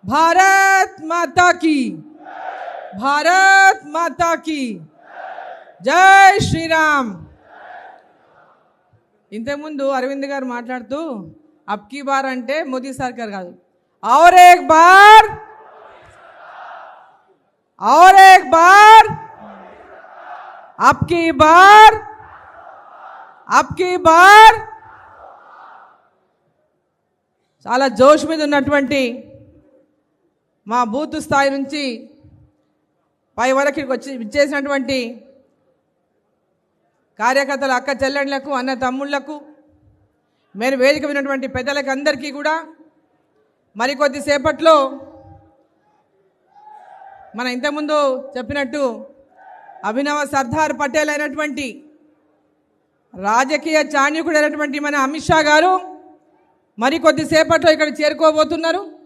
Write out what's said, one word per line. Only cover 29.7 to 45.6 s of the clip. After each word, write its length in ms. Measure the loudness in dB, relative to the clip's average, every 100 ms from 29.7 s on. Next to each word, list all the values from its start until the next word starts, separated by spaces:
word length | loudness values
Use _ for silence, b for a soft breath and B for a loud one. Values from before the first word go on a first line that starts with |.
| _ _ _ _ _ _ _ _ _ -8
మా 140 | -4 -4
బూత్ 240 | -6 -8 -10 -4
స్థాయి 240 | -2 -2
నుంచి 300 | -4 -8 -8 -10 -12 -18 _ _ _ _ _ _ _ _ _ _ _ _ -6
పై 80 | -4 -2
వరకు 200 | -4 -6
ఇక్కడికి 120 | -10
వచ్చి, 160 | -10 -10 -16
ఇచ్చేసినటువంటి 760 | -8 -4 -2 -4 -6 -8 -6 -6 -8 -14 _ _ _ _ _ _ _ _ _ _ _ _ _ _ _ _ _ _ _ _
కార్యకర్తల 540 | -2 -2 -4 -6 -6 -6
అక్క 120 | -6 -6
చెల్లెళ్లకు, 480 | -6 -6 -6 -8 -8 -8
అన్న 160 | -8 -8
తమ్ముళ్లకు, 520 | -8 -8 -8 -10 -10 -20 -20 _ _ _ _ _ _ _ _ _ _
మీరు 220 | -10 -6 -2
వేదిక 220 | -2 -2 -8
విన్నటువంటి 360 | -8 -8 -10 -10 -10
పెద్దలకు 340 | -10 -8 -8
అందరికీ 360 | -6 -6 -8 -10 -10
కూడా 180 | -8 -8 -10 _ _ _ _ _ _ _ _ _ _ -8
మరికొద్ది 440 | -8 -4 -6 -6 -6
సేపట్లో 480 | -4 -4 -2 2 2 0 -8 -20 -20 -20 -20 _ _